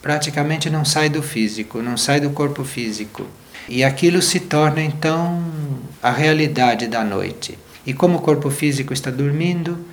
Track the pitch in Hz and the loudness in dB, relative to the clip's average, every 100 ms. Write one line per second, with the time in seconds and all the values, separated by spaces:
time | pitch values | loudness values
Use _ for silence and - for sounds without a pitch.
0 | 143 151 151 147 147 156 160 151 143 156 | -4 -2 -2 -2 0 0 0 0 0 2
1 | 151 151 143 113 107 110 107 113 120 117 | 2 0 -2 0 -2 -2 -8 -6 -4 -2
2 | - 143 143 147 143 139 131 120 113 107 | 2 2 2 0 -2 -2 -6 -6 -6 -6
3 | 107 - - - - - - 123 135 135 | -8 -10 -12 -14 -20 -18 -4 2 2 4
4 | 170 175 - 180 - 151 156 156 156 - | 4 4 2 0 0 2 4 2 0 0
5 | 160 165 170 175 170 156 143 127 - - | 0 2 0 -2 -4 -4 -6 -6 -8 -2
6 | 123 123 156 156 147 117 123 110 117 117 | 0 2 4 4 2 4 4 2 0 -2
7 | 107 98 95 - - - - - 139 135 | 0 -2 -4 -6 -12 -12 -20 -12 -8 2
8 | 180 170 156 143 147 139 147 135 131 123 | 2 4 2 2 0 0 0 0 -2 -4
9 | 139 127 143 151 175 175 170 170 - | -2 -2 0 2 0 0 -2 -6 -10